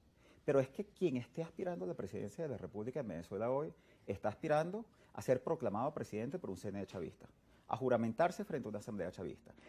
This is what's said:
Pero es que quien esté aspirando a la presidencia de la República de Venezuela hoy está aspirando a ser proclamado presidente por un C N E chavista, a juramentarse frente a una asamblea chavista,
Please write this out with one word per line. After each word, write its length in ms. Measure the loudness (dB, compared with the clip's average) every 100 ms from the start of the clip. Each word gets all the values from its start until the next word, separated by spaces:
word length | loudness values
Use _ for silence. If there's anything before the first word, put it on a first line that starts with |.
| -20 _ -20 -4
Pero 160 | 4 4
es 80 | 4
que 160 | -2
quien 320 | -8 0 2 2
esté 260 | -2 -6
aspirando 440 | -6 -4 -4 -2 -4
a 20 |
la 60 |
presidencia 500 | -4 -4 -4 -6 -4
de 60 | -4
la 80 | -4
República 440 | -6 -6 -4 -4
de 60 | -4
Venezuela 420 | -6 -4 -2 2
hoy 220 | 2 -2 -8 -20 -12 -6
está 220 | -2 -2
aspirando 560 | 0 2 4 2 -4 -10 -18 -12
a 80 | -4
ser 200 | 2 2
proclamado 520 | 2 0 0 0 0
presidente 440 | -2 -4 -4 -4 -4
por 120 | -6
un 80 | -6
C 100 | -4
N 140 | -4
E 40 | -6
chavista, 400 | -6 -6 -8 -20 -20 _ -16 -4
a 100 | 0
juramentarse 680 | 6 6 6 4 4 4
frente 240 | -2 -4 -4
a 0 |
una 120 | -6
asamblea 300 | -6 -4 -4
chavista, 440 | -4 -6 -8 -16 -20